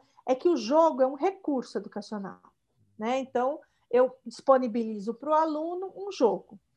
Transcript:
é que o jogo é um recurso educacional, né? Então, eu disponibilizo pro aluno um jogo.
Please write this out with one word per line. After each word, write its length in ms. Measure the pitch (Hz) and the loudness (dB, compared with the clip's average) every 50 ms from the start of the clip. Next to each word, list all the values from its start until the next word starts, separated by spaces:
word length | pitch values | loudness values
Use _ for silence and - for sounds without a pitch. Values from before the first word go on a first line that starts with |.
| - _ _ _ - | -12 _ _ _ -2
é 120 | - 262 | -2 -2
que 120 | 254 - 349 | 0 2 0
o 80 | 339 | 0
jogo 460 | 254 208 214 285 320 330 311 302 254 | 0 0 2 4 4 4 4 4 2
é 40 | 262 | 0
um 80 | 262 285 | 0 0
recurso 640 | 277 285 392 381 - - - 285 247 233 - - 214 | -2 -2 -4 -4 -4 -4 -4 -4 -4 -4 -6 -8 -10
educacional, 640 | 196 202 - 208 208 - 220 208 196 180 - 180 _ _ _ _ _ _ _ _ _ _ _ | -10 -10 -12 -12 -12 -10 -10 -10 -10 -12 -14 -18 _ _ _ _ _ _ _ _ _ _ _
né? 220 | - 214 233 254 269 | -8 -6 -4 -4 -4
Então, 400 | 262 262 - 240 247 262 302 - - _ _ _ _ - | -4 -4 -2 -2 -2 -2 -4 -6 -12 _ _ _ _ 0
eu 260 | - 247 254 254 - - - | 4 4 4 4 0 -6 -18
disponibilizo 920 | 233 - - - - 269 254 254 240 214 240 226 220 220 208 190 226 226 | -18 -18 -2 4 6 6 6 4 0 -2 -2 -4 -4 -6 -8 -8 -8 -8
pro 200 | 233 269 302 311 | -6 -2 0 2
aluno 580 | 311 320 320 302 302 311 330 359 359 381 381 - | 2 2 2 -2 -4 -6 -6 -6 -8 -8 -10 -10
um 160 | 370 392 403 | -12 -12 -8
jogo. 480 | 370 - 277 202 180 185 - - 214 190 _ _ _ | -2 2 2 2 2 0 -6 -12 -20 -20 _ _ _